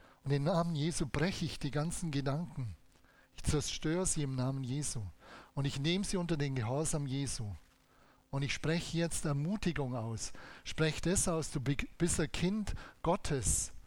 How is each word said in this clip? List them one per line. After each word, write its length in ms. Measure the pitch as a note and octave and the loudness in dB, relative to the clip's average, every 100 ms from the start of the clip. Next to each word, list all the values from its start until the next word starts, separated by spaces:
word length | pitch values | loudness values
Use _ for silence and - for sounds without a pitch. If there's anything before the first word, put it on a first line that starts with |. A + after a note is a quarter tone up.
| - - | -20 -12
Und 80 | - | -2
im 120 | C#3+ | 2
Namen 320 | C#3+ F3+ E3+ D#3+ | 4 4 2 2
Jesu 300 | D3+ - D3 | 0 2 0
breche 400 | D3 E3 - D#3 | 2 0 2 -2
ich 140 | - | -2
die 120 | D3 | -2
ganzen 400 | C#3 D#3 - E3+ | 0 -2 -2 -2
Gedanken. 640 | C#3 C#3+ C#3+ F3 - A#2+ E2+ - - - - - - | 0 0 -2 -4 -6 -8 -8 -16 -20 -20 -20 -20 -2
Ich 80 | |
zerstöre 640 | - D3+ - - D#3 E3+ F#3 | 2 2 0 -2 0 2 2
sie 180 | - | 2
im 120 | C#3+ C3 | 0 0
Namen 280 | B2+ C3+ | 0 0
Jesu. 380 | B2+ C#3 C#3+ B2+ F#2+ - - - - | -2 -2 -2 -4 -6 -10 -18 -20 -10
Und 120 | - C#3 | -2 -2
ich 140 | C#3 | 0
nehme 240 | C#3+ F3+ | 0 2
sie 140 | G3+ F#3+ | 2 0
unter 200 | F3 D#3+ | 2 2
den 180 | C#3+ C3 | 2 0
Gehorsam 500 | A2+ C3+ D#3 D#3 C#3+ | 0 0 0 0 0
Jesu. 400 | C3+ C#3 - G#2+ F2 - _ _ - - - _ | 0 -2 -2 -4 -6 -12 _ _ -20 -20 -20 _
Und 140 | C#3 | -4
ich 100 | C#3 | -2
spreche 440 | - C#3+ E3+ - D#3+ | 0 0 0 0 0
jetzt 280 | E3+ - D#3+ | 0 0 0
Ermutigung 680 | C#3+ D3+ G3+ F3+ D#3 C3 B2 | 0 0 2 0 0 -2 -2
aus. 360 | A2+ A2+ - - - - | -2 -4 -6 -8 -12 -14
Sprech 380 | - - D#3 D#3 | -8 2 2 2
das 260 | E3 G3 - | 2 2 2
aus, 240 | E3 - | 0 0
du 80 | D3+ | -2
bi-, 280 | B2 C#3+ C4 - | 0 0 -2 0
bist 220 | E3+ - | 2 2
ein 120 | D#3+ | 0
Kind 420 | - F3 G#3+ G3+ - - - | 2 2 2 -2 -4 -6 -4
Gottes. 680 | - F#3 - C#3 G#2+ - - - | 0 2 2 0 2 2 0 -8